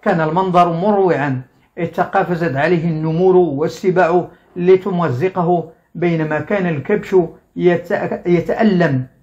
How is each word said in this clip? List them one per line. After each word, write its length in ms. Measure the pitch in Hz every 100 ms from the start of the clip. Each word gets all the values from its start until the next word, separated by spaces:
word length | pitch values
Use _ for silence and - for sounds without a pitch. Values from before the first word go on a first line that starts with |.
كان 200 | 220 180
المنظر 520 | 156 165 190 175 175
مروعاً، 680 | 165 196 202 190 143 143 131 127 _ _ -
إذ 100 | 170
تقافزت 680 | - 175 196 180 175 170 135
عليه 340 | 156 175 170
النمور 460 | 156 160 160 185 185
والسباع 920 | 175 139 160 - 190 175 170 175 165 - _ -
لتمزقه، 1120 | 175 190 196 180 165 123 185 185 175 175 160 - _ -
بينما 440 | 175 165 156 151
كان 260 | 151 208 180
الكبش 500 | 156 127 208 - 190 165 - _ -
يت-، 720 | 170 170 - 202 - - -
يتألم. 800 | 175 - - 220 180 165 135 127 _